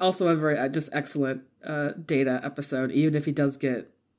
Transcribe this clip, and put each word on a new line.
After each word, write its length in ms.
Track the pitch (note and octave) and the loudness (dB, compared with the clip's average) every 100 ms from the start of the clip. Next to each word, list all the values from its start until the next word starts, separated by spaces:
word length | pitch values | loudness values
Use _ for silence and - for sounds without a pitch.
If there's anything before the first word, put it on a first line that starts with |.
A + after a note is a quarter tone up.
also 260 | F#3 F#3 F3 | 2 4 2
a 80 | |
very, 240 | D#3+ D3+ D3 | 4 2 2
uh, 80 | C3+ | 0
just 200 | D#3 D3+ | -2 -4
excellent, 500 | D3 - D3 C3+ C3 - _ | -4 -4 -2 -2 -2 -10 _
uh, 260 | - D3 C#3+ - | -8 -4 -4 -4
Data 360 | D#3 C#3 C3 B2+ | -2 2 2 0
episode, 480 | C#3+ C#3+ C#3 C3 C3 | -4 -8 -6 -4 0
even 240 | C#3+ D#3 | 2 2
if 100 | D3 | 2
he 60 | D3+ | 0
does 240 | D3 C#3 C3+ | 0 0 0
get 380 | C3+ A#2 - _ _ | -2 -2 -8 _ _